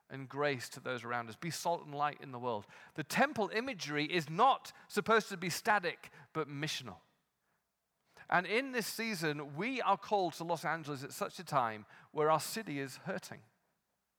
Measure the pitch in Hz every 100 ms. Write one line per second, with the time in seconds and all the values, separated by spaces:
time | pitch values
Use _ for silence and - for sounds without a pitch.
0 | - 135 131 135 147 131 - - 123 123
1 | 117 120 117 107 170 - 175 170 147 143
2 | 147 139 139 127 123 107 - - - -
3 | 151 - 269 269 190 208 262 208 143 147
4 | 151 175 147 160 262 - - - - -
5 | 196 226 - 190 180 - - 208 175 120
6 | - - - 156 143 143 151 - 123 90
7 | _ _ _ _ _ _ _ _ _ _
8 | _ - - 175 180 214 269 254 196 -
9 | 226 196 160 147 143 143 220 262 185 196
10 | - 208 175 - 170 165 165 160 147 139
11 | 139 - 202 - 170 143 117 107 104 -
12 | - 147 151 156 - 226 208 143 135 -
13 | - 190 - 107 110 _ _ _ _ _
14 | _